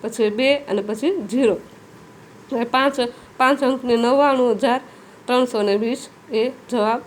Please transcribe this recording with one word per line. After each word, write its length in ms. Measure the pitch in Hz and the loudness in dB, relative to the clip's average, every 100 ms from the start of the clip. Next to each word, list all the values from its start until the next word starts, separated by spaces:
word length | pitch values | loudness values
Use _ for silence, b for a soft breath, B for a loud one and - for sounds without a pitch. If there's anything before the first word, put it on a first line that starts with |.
પછી 280 | 220 226 214 | -10 -2 -2
બે 180 | 214 262 285 285 | 2 0 0 0
અને 120 | 208 | -4
પછી 320 | 208 220 294 392 202 | -4 -4 -2 -2 -4
ઝીરો. 260 | 240 247 175 - - - - - - - - - | 0 2 0 -8 -20 -20 -20 -20 -20 -20 -20 -8
હવે 140 | 254 240 | -6 0
પાંચ, 300 | 262 277 277 240 B B - | 2 2 0 -4 B B 0
પાંચ 260 | 254 277 | 2 2
અંકની 340 | 269 262 247 233 | 0 -2 0 2
નવ્વાણું 600 | 240 277 285 262 247 208 | 2 4 4 4 2 2
હજાર 200 | 247 254 - B B B - | 0 -2 -4 B B B -2
ત્રણસો 360 | 247 254 220 | 0 0 0
ને 120 | 208 202 | 0 0
વીસ 320 | 226 269 - - - | 0 -4 -10 -20 -6
એ 200 | 233 240 254 - | -2 -2 -6 -6
જવાબ 320 | 240 208 240 | -2 0 -2